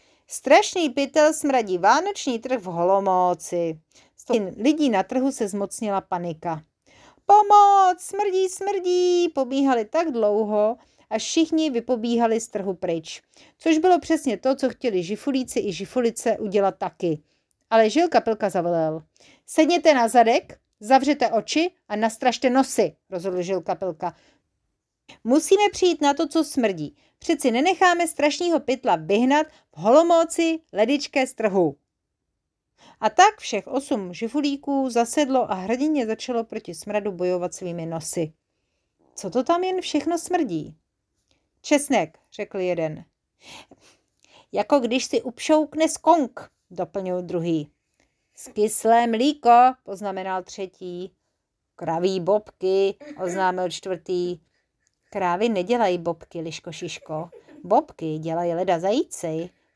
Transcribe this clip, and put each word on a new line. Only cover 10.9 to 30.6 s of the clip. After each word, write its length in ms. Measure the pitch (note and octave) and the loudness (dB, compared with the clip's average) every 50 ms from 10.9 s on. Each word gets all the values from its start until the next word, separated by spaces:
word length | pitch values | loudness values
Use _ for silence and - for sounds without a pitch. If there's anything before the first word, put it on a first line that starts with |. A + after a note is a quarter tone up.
| _ _ _ _ | _ _ _ _
až 140 | - G#3+ - | -6 -6 -6
všichni 460 | - - E4 D#4+ D#4+ D#4+ D#4+ D#4+ D4+ | -2 0 0 2 2 2 0 0 0
vypobíhali 720 | B3 A#3 A#3 - B3+ A3 A3 A#3+ A#3+ A#3 A#3 A3+ A3+ A3+ | -2 -4 -2 -2 -2 -2 0 0 0 2 2 2 2 0
z 60 | A3+ - | -2 -6
trhu 260 | - G3+ F#3 G3 F#3 | -8 -6 -6 -6 -6
pryč. 480 | E3+ - F3+ E3 E3 D#3 - - - - _ _ - - _ _ _ | -6 -4 -4 -4 -6 -6 -10 -16 -18 -20 _ _ -20 -20 _ _ _
Což 200 | - E4 D#4+ D#4+ | 0 2 2 4
bylo 220 | D#4+ F#4 F4+ E4+ | 4 4 4 2
přesně 380 | - - D#4+ D4+ - C4 G#3 F#3 | 2 0 -2 -2 0 -2 -4 -2
to, 180 | - C4 C4+ | -2 -2 0
co 140 | C4+ - B3 | 0 -2 -4
chtěli 340 | A3+ - - B3 G3 F#3 E3+ | -4 -4 -4 -2 -2 -2 -2
žifulíci 560 | E3+ G#3+ G#3 - C#4+ B3+ C4+ B3 - - A#3+ | -4 -6 -6 -4 -4 -4 -4 -4 -4 -4 -4
i 140 | - G#3 E3+ | -4 -4 -6
žifulice 640 | D#3+ G3 - - B3+ A#3+ A#3 A3+ - - A#3 G#3 - | -8 -10 -6 -2 -2 -2 -2 -2 -2 -2 -2 -2 -2
udělat 380 | A3 G3+ F3+ G#3 G3 F#3+ F#3 - | -4 -2 0 2 2 0 0 -4
taky. 440 | G3 F3 - - F#3+ E3+ D#3 D3+ - _ _ _ _ _ _ _ _ _ | -6 -10 -6 -4 -4 -4 -4 -4 -8 _ _ _ _ _ _ _ _ _
Ale 200 | A3+ A3+ A3 G#3+ | 4 4 4 4
Žil 200 | G#3+ D4+ F4 E4+ | 4 2 2 2
Kapelka 400 | - A#3 - A3+ A3 G#3+ A3 G3 | 2 2 2 0 -2 -2 -2 -2
zavelel. 540 | F#3+ F#3+ E3 E3+ F3 E3 D#3+ D#3 D#3 E3 - _ _ _ _ _ _ _ _ | -2 -2 0 0 0 0 0 -2 -2 -6 -10 _ _ _ _ _ _ _ _
Sedněte 480 | - - - D#4 D4 F4 F4 - E4 C#4+ | -2 2 2 4 4 2 4 4 4 4
na 140 | B3+ A#3 A3+ | 4 2 4
zadek, 520 | A#3+ B3 A3+ A3+ A#3+ E4+ - - - - _ _ _ _ | 4 4 6 6 4 2 -2 -6 -12 -20 _ _ _ _
zavřete 520 | G#3+ G#3+ C4 C4 C4 C#4+ D4 D4 B3+ G#3+ | 0 2 4 4 4 2 2 2 0 0
oči 400 | A3+ D#4 D#4 - - D4+ E4+ F4+ - _ _ - | 0 -2 -2 -2 0 0 0 0 -4 _ _ -8
a 80 | G#3 | -4
nastražte 540 | G#3+ A3 A3+ A3 - C4 B3+ A3+ - - B3+ | -2 -2 -2 -4 -2 -2 -2 0 0 0 0
nosy, 460 | B3 C4+ B3+ - - - G3+ D3+ - _ _ _ | 2 2 0 2 0 0 0 0 -2 _ _ _
rozhodl 320 | F#3 F3+ E3+ G3 F3+ F3+ | -10 -8 -6 -4 -4 -4
Žil 200 | F3 F3+ F#3+ F3+ | -4 -4 -4 -4
Kapelka. 540 | E3 - F3+ - G3 F3+ E3 - F#3 E3+ - _ _ _ _ _ _ _ _ _ _ _ _ _ _ _ _ _ _ - - _ - | -4 -6 -6 -6 -6 -6 -6 -6 -8 -10 -10 _ _ _ _ _ _ _ _ _ _ _ _ _ _ _ _ _ _ -20 -20 _ -2
Musíme 460 | A3 B3+ D#4 D#4 - G4 G4+ G#4 G4+ | 2 2 2 4 4 4 4 4 2
přijít 300 | G4+ - F#4 F4 E4 - | 0 0 0 0 0 2
na 120 | D4 C#4+ C#4+ | 0 0 0
to, 140 | D4 E4 - | 0 -2 -2
co 160 | - E4 D4+ | 0 -2 -2
smrdí. 520 | - - C#4 A#3 G#3 F#3+ D#3+ D3+ C#3+ - _ _ _ _ _ | -2 -2 -2 -2 -2 -2 -4 -8 -10 -12 _ _ _ _ _
Přeci 320 | - - E4 - - C4 | -4 -4 -2 0 0 0
nenecháme 560 | A3 A#3+ D4 F#4 F#4 - G4 F4+ F4 E4+ F4 E4 | 0 2 2 0 2 2 2 2 4 2 0 -4
strašního 520 | - - C#4+ D4+ C#4+ - F4 F4 E4 C#4 | -2 0 0 0 0 0 -2 0 0 0
pytla 360 | C#4+ - C4 C4 - A#3 F3+ | 0 -2 -4 -2 0 0 0
vyhnat 520 | D#3+ D#3 D#3 G3+ A3 B3 B3+ C#4+ D4+ D#4 - | 0 0 0 0 2 2 2 2 2 0 -2
v 300 | - _ _ _ _ D3+ | -8 _ _ _ _ -2
Holomóci 840 | E3 G#3+ B3+ D4+ E4+ E4+ E4+ E4 E4+ E4 - - E4 E4 D#4+ D#4+ | 2 4 6 6 6 6 4 4 2 2 0 -2 0 0 -2 -4